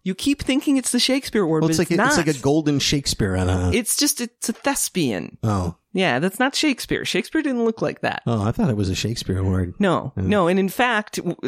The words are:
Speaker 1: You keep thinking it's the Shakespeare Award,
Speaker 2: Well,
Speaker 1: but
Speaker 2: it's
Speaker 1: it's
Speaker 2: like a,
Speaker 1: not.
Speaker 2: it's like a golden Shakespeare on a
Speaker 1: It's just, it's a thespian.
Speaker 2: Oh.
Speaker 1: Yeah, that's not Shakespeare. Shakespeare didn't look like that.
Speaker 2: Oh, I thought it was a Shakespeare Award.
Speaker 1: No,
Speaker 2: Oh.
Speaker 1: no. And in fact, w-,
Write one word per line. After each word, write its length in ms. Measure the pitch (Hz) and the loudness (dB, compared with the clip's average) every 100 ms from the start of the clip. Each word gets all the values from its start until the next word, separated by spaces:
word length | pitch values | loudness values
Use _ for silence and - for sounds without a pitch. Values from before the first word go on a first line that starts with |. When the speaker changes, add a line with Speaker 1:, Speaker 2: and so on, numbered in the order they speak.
Speaker 1:
You 100 | 180 | -6
keep 260 | 190 277 285 | -2 -2 -2
thinking 340 | - 269 302 269 | 0 0 2 0
it's 140 | - | 0
the 80 | 254 | 0
Shakespeare 420 | - 269 - 220 | 2 0 0 0
Award, 200 | 165 156 | 2 2
Speaker 2:
Well, 60 | 156 | 2
Speaker 1:
but 40 | |
Speaker 2:
it's 80 | 160 | 2
Speaker 1:
it's 100 | 170 | 2
Speaker 2:
like 80 | 175 | 2
a, 40 | |
Speaker 1:
not. 60 | 247 | 4
Speaker 2:
it's 80 | 294 156 | 2 2
like 60 | 135 | 0
a 40 | |
golden 380 | 135 156 147 143 | 0 2 2 2
Shakespeare 580 | - 147 - - 101 92 | 2 0 -2 -2 0 0
on 140 | 92 | 0
a 220 | 92 90 | 2 2
Speaker 1:
It's 220 | 214 220 - | 2 0 0
just, 240 | 285 - | 0 -2
it's 280 | 233 - - | -6 -6 -6
a 40 | |
thespian. 840 | - 277 277 - 190 135 92 62 - | -4 -4 -2 -2 0 0 -2 -6 -4
Speaker 2:
Oh. 340 | 110 98 87 - _ | 0 0 -2 -6 _
Speaker 1:
Yeah, 260 | 185 175 123 | 0 2 2
that's 200 | 185 - | 0 0
not 160 | 262 | 0
Shakespeare. 500 | - 302 254 - - | 2 0 0 -2 -4
Shakespeare 380 | - 185 - 320 | -2 -4 -2 -2
didn't 220 | 311 240 | -2 0
look 180 | 226 220 | 0 0
like 180 | 156 - | -4 -2
that. 200 | - - 120 | -4 -4 -2
Speaker 2:
Oh, 160 | 113 | 0
I 100 | 101 | 0
thought 180 | - 180 | 0 0
it 60 | 104 | 2
was 120 | 92 | 0
a 60 | |
Shakespeare 440 | 92 104 117 - 95 | -2 -4 -4 -4 -2
Award. 360 | 95 92 87 - | 0 0 -2 0
Speaker 1:
No, 340 | 196 143 131 - | 0 0 -2 -4
Speaker 2:
Oh. 40 | |
Speaker 1:
no. 280 | 98 208 170 | 0 2 4
And 100 | 190 | 2
in 100 | 190 | 0
fact, 480 | - 247 214 - - | 0 0 0 -4 -6
w-, 200 | 175 - | -6 -4